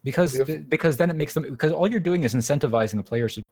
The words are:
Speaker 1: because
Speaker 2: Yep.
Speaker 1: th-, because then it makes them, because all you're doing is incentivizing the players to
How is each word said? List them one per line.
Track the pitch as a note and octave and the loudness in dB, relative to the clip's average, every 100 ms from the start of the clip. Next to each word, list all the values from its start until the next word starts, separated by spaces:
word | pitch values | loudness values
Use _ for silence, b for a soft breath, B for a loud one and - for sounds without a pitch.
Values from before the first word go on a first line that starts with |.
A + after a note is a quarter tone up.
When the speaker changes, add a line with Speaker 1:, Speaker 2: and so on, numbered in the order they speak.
Speaker 1:
because | C3+ D3 F3 C3 | -2 2 2 2
Speaker 2:
Yep. | C3+ | -2
Speaker 1:
th-, | D#3 D3+ | -2 -2
because | D#3 E3 C3 | 0 2 2
then | E3+ | 0
it | D#3+ | 0
makes | D3 | -2
them, | D#3 | -2
because | C#3 C3 D#3 | -4 -2 0
all | D#3+ F#3+ | 2 0
you're | A#3 | 0
doing | F3 F3+ | 0 0
is | C3 | 0
incentivizing | B2+ A#2 C#3+ C3+ A2+ A2 G#2 | 0 0 0 2 2 0 -2
the | |
players | F#2+ A#2 A2+ | -4 -2 -2
to | - - | -4 -12